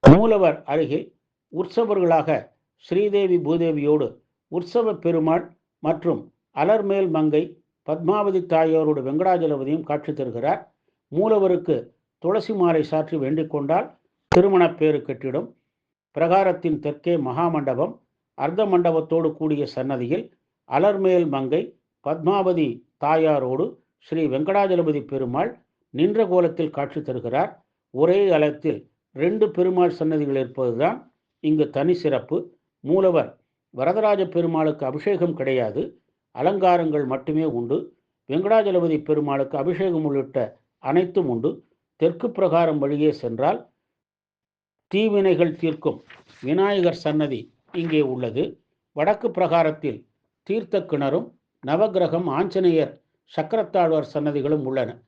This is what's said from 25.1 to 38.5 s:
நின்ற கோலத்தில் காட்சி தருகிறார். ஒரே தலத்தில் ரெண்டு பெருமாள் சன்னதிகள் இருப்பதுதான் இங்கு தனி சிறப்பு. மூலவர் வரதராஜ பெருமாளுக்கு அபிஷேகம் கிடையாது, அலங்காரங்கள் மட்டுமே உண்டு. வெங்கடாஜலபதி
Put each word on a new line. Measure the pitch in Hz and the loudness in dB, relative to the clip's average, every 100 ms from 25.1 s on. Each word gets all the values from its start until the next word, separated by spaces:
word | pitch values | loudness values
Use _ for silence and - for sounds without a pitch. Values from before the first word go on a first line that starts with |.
| 135 127 131 208 - _ _ _ | -6 -4 -4 -4 -6 _ _ _
நின்ற | 127 180 214 202 | -2 0 2 2
கோலத்தில் | 180 170 165 156 | 2 2 0 -4
காட்சி | - 139 156 | -4 -6 -8
தருகிறார். | 151 123 117 127 202 - _ _ _ | -8 -6 -4 -2 -4 -6 _ _ _
ஒரே | 127 160 190 196 | 0 2 4 4
தலத்தில் | 160 151 151 156 107 - _ _ 131 | 4 2 0 -4 -6 -10 _ _ -4
ரெண்டு | 165 214 208 | -2 0 0
பெருமாள் | - 180 180 175 175 | 2 0 2 2 0
சன்னதிகள் | 160 156 143 135 | -2 -2 -2 -2
இருப்பதுதான் | 131 131 127 117 156 254 - _ _ _ | -4 -2 -4 0 -2 -2 -12 _ _ _
இங்கு | 156 151 147 | -2 0 0
தனி | 139 151 | 0 0
சிறப்பு. | 180 156 131 - 175 - _ _ _ | 0 0 -2 -2 -6 -6 _ _ _
மூலவர் | 135 180 190 165 120 - _ _ _ | -2 2 4 2 -2 -10 _ _ _
வரதராஜ | - 139 196 214 202 185 | -4 -2 0 0 0 0
பெருமாளுக்கு | 170 170 160 156 151 135 | 0 0 0 0 -2 -6
அபிஷேகம் | 147 - 190 175 | -4 -2 0 -2
கிடையாது, | 165 170 131 113 107 - - _ _ _ | -2 -2 0 -2 -4 -8 -12 _ _ _
அலங்காரங்கள் | - 151 196 185 175 165 151 131 | -4 -2 2 2 2 2 -2 -2
மட்டுமே | 131 147 151 160 120 | -4 -2 -2 -2 -4
உண்டு. | 120 147 - _ _ _ _ | -2 -4 -4 _ _ _ _
வெங்கடாஜலபதி | 147 190 | -2 2